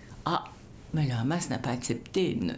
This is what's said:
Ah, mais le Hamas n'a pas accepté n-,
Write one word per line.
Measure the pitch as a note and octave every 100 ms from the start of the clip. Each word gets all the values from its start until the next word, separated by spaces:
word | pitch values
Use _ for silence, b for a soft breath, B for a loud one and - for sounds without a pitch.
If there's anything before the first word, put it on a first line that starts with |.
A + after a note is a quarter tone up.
| B - -
Ah, | E3+ - - - - -
mais | D#3+ C#3+
le |
Hamas | A#2 B2+ F3 -
n'a | -
pas | -
accepté | B2 - - - F#3+ F3
n-, | - F2